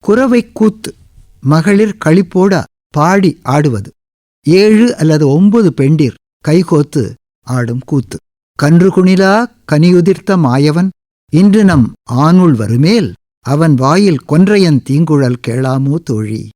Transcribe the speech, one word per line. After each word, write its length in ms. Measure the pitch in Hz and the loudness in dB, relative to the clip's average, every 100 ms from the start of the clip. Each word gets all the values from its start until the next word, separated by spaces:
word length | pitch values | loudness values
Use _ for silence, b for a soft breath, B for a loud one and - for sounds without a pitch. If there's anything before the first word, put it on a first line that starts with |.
குரவை 480 | - 226 262 240 226 | 0 0 2 0 -2
கூத்து 440 | - 214 214 - - _ _ _ _ | -2 -2 -2 -18 -18 _ _ _ _
மகளிர் 560 | 131 156 165 202 214 196 160 | -2 0 0 0 0 -2 0
களிப்போட 580 | 170 180 185 190 180 - _ _ | 0 0 -2 0 -2 -6 _ _
பாடி 500 | 151 160 196 190 - | -2 0 2 0 -4
ஆடுவது. 480 | - 143 151 110 98 _ _ _ _ _ - | -4 -2 -2 -4 -10 _ _ _ _ _ 0
ஏழு 480 | 180 214 214 240 - | 2 4 2 2 0
அல்லது 320 | 156 156 147 | -2 0 0
ஒன்பது 460 | 147 202 233 190 | 2 2 2 0
பெண்டிர் 400 | 131 139 156 135 - _ _ - | 0 -2 0 -2 -4 _ _ -2
கைகோத்து 640 | 170 180 151 147 151 104 117 _ _ | -2 0 -2 -2 -4 -6 -10 _ _
ஆடும் 360 | - 127 117 123 | -8 -6 -4 -8
கூத்து. 380 | - 143 - 80 _ _ _ - | -4 -6 -6 -16 _ _ _ -4
"கன்று 340 | 143 170 185 | 2 2 2
குணிலா 600 | 185 185 190 190 208 240 _ - | 2 0 2 2 0 -4 _ -4
கனியுதிர்த்த 680 | 151 175 180 170 185 - 190 | 0 2 2 2 -2 -2 -2
மாயவன் 520 | 139 127 147 160 190 - _ _ _ | 0 0 0 0 -4 -6 _ _ _
இன்று 320 | 156 202 208 | 2 2 4
நம் 300 | 196 156 113 - | 2 2 0 -6
ஆணுள் 500 | - 127 151 180 180 | -8 -2 2 4 2
வருமேல் 600 | 120 104 117 156 226 131 - _ _ | 0 -2 0 0 0 -2 -10 _ _
அவன் 340 | 123 143 160 | -6 -2 0
வாயில் 460 | 131 131 175 202 139 | 0 0 2 0 -2
கொன்றையன் 640 | - 151 190 208 180 139 - | -2 0 2 2 2 0 -2
தீங்குழல் 480 | 139 160 147 131 123 - | -4 0 0 0 -4 -6
கேளாமோ 480 | 123 131 135 139 143 | -6 -4 -4 -4 -4
தோழி." 540 | - 107 107 110 107 | -6 -8 -6 -10 -12